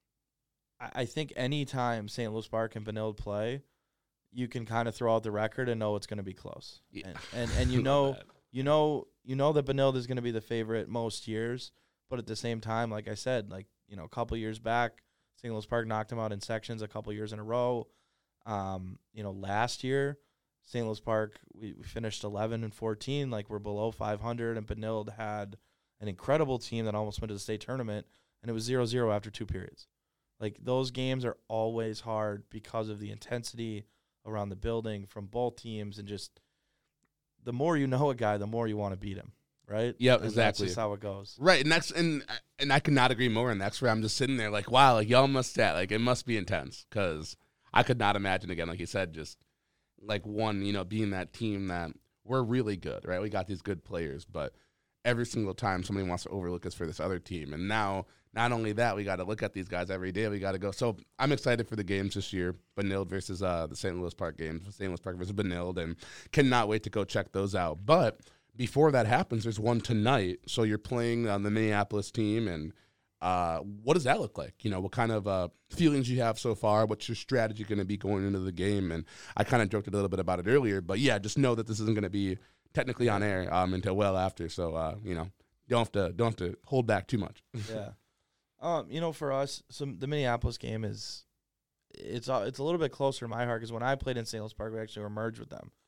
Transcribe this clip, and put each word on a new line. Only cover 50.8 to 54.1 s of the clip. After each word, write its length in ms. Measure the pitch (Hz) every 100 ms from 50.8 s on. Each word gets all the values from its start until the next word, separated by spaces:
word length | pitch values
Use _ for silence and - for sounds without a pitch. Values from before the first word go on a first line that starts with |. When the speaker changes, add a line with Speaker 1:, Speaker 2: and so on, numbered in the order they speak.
Speaker 2:
being 260 | 90 110 104
that 220 | 92 87
team 340 | - 113 101 95
that 220 | 87 82 - _ _
we're 180 | 107 131
really 340 | 117 127 107 95
good, 280 | 76 53
right? 160 | - 92
We 80 | 107
got 180 | 101 92
these 160 | 92
good 220 | - 87
players, 400 | - 90 80